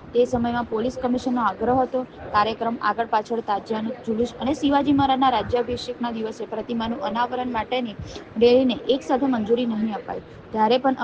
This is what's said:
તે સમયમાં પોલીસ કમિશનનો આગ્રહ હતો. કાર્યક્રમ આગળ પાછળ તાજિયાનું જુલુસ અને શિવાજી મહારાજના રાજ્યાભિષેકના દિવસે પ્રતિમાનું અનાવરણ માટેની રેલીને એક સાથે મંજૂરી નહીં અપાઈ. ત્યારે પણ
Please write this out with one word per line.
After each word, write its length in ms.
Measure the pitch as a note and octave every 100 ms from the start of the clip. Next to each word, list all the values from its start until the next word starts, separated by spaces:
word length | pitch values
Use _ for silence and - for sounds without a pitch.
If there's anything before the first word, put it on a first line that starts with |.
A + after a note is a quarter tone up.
| -
તે 140 | A#3 B3
સમયમાં 440 | B3 A#3+ A#3+ A#3+
પોલીસ 260 | A3 A#3+ B3
કમિશનનો 400 | B3 B3 C4+ B3 G#3+
આગ્રહ 280 | F#3+ A3+ C4
હતો. 240 | B3+ B3+ B3 - -
કાર્યક્રમ 440 | G#3 G#3 A3+ A3+ A#3 G#3
આગળ 220 | G#3 A3+
પાછળ 280 | A3 G#3+ A3+ A3+
તાજિયાનું 480 | G3+ G3 A3 A3 B3+ -
જુલુસ 300 | A3 A#3+ -
અને 140 | A#3+
શિવાજી 420 | D4+ C#4+ C#4+ C#4 C#4
મહારાજના 320 | C#4 C4 C4+ A#3
રાજ્યાભિષેકના 760 | G#3 A#3+ A#3+ A#3+ - A#3+ A#3+ A3+
દિવસે 300 | A3 - G3+
પ્રતિમાનું 500 | A3 G#3+ A#3 A3+ B3 G#3
અનાવરણ 420 | A3 B3 B3+ B3+ A#3
માટેની 400 | G#3+ B3 A#3+ G3 - - - A3
રેલીને 320 | A#3 B3 C4 A3 -
એક 80 | C4+
સાથે 240 | - C4 C4+
મંજૂરી 340 | A#3+ G#3 A#3 A#3+
નહીં 240 | G#3+ A3 G3
અપાઈ. 240 | - F#3 - - -
ત્યારે 220 | A3 G#3+ B3+
પણ 180 | C4+ C4